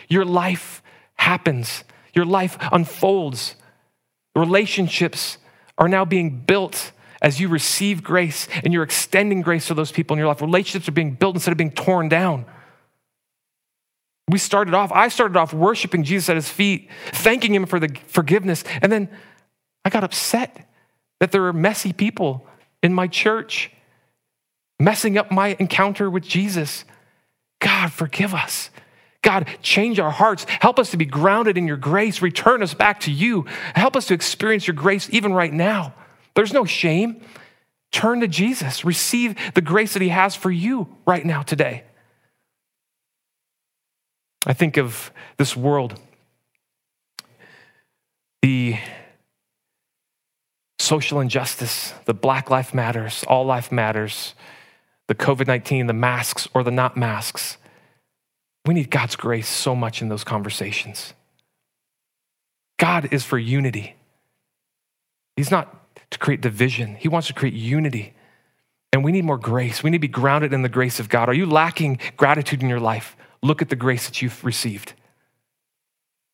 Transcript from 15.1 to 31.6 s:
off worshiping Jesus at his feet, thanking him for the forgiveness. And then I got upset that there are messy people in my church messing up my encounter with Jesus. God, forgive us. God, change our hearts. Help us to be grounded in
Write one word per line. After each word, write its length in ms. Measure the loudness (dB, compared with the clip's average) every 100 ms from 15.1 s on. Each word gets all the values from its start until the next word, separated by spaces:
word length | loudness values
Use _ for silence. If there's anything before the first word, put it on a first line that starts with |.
| 4 2 2
off 160 | 2
worshiping 500 | 2 2 2 0 0
Jesus 260 | 0 0 0
at 60 | 0
his 140 | -2
feet, 400 | 0 2 0 -4 -18 -10
thanking 480 | 2 4 4 4 2
him 100 | 2
for 140 | 0
the 100 | 0 -4 -2
forgiveness. 560 | 0 4 2 2 -2 -4 0
And 100 | 2
then 180 | 2 -2 -10 -20 _ _ _ _ _
I 60 | -2
got 140 | 0
upset 640 | 0 -4 -2 -2 -2 -10 -20 _ _ _ _ -2
that 120 | 0
there 140 | 2 0
are 80 |
messy 400 | 2 0 0 -4
people 520 | -2 -2 0 -2 -4 -10 -20 _ _
in 100 | 0
my 140 | 2 0
church 640 | 0 0 0 -4 -8 -8 _ _ _ _ _ _ _ _ _ _ 2
messing 380 | 2 4 2 0
up 140 | 2
my 260 | 0 0 0
encounter 500 | 0 2 2 0 -2
with 140 | -2
Jesus. 640 | -2 -2 0 -2 -4 -8 -16 _ _ _ _ _ _ -4
God, 320 | 0 0 -2
forgive 420 | -4 -4 -2 -2
us. 360 | -4 -6 -8 -10 -18 -20 _ _ _
God, 260 | 2 2 0 -4
change 380 | 0 2 2 2
our 120 | 0
hearts. 340 | 4 4 4 -4
Help 320 | 4 4 4
us 120 | 2
to 60 | 0
be 80 | 0
grounded 520 | 2 4 4 2
in 100 | 2